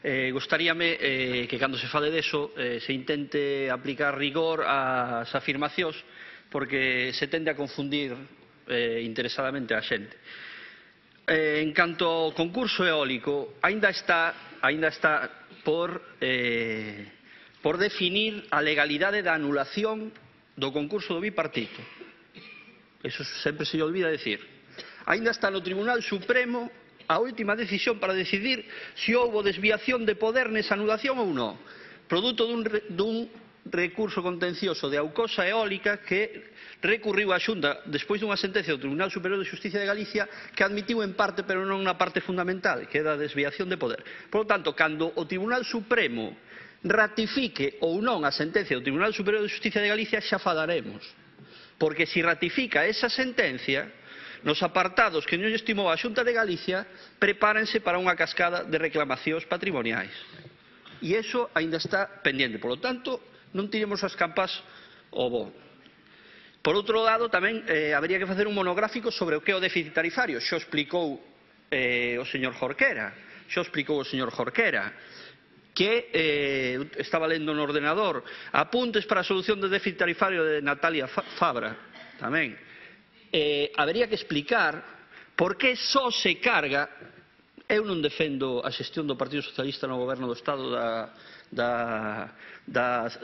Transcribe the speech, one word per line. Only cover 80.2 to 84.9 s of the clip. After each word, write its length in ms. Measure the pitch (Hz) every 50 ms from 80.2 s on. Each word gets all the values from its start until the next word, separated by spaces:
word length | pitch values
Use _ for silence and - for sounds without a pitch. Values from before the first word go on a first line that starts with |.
| - 185 190 170
de 240 | 160 156 151 151 143
Natalia 400 | 143 143 143 - 165 165 151 131
Fa-, 240 | 131 - - - - -
Fabra, 400 | - 180 165 127 120 110 110 110 - - - - - - - -
tamén. 400 | - - 113 139 160 156 120 104 - - - - - - - - - _ _ _ - -
Eh, 480 | - - 156 151 147 147 143 143 147 -
habería 320 | 151 147 147 175 226 240
que 80 | 214 214
explicar 640 | - - - 165 147 143 - - 220 175 156 147 170 - -